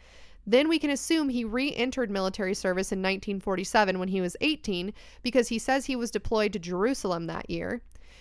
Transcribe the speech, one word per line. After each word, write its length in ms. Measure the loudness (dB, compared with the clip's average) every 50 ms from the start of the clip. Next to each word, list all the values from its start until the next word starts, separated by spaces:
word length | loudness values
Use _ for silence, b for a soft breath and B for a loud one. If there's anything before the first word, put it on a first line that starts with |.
| b b b b b b b b b 4
Then 220 | 6 6 6 6
we 100 | 4 2
can 100 | 2 2
assume 400 | 0 0 2 2 2 2 2 2
he 140 | 0 0 -2
re-entered 680 | -2 0 0 0 0 0 -2 -2 -2 0 -2 -2 0
military 460 | 0 0 0 0 0 -2 -2 -2 -2
service 360 | 0 0 0 0 0 0 -2
in 100 | -2 0 0
nineteen 360 | 0 0 0 -2 -4 -6 -4
forty-seven 600 | -2 -2 -2 -2 -2 2 4 4 4 4 4 0
when 80 | 0 -2
he 140 | 0 0
was 160 | 0 -2 -2 -2
eighteen, 520 | 0 0 0 -2 -2 -4 -2 -2 -2 -6 -8 B B B B B
because 260 | B 0 2 2 2 2
he 120 | 0 -2
says 260 | 0 0 0 0 0
he 100 | -2 -4
was 140 | -2 -2 -2
deployed 440 | -2 -2 -2 0 2 2 2 2 0
to 60 | -4
Jerusalem 680 | -6 -4 -2 0 2 0 0 0 -2 -2 -2 -2 -4 -6
that 240 | -6 -8 -6 -6
year. 300 | -6 -4 -4 -4 -6 -6 -8 -12 -20 b b b b b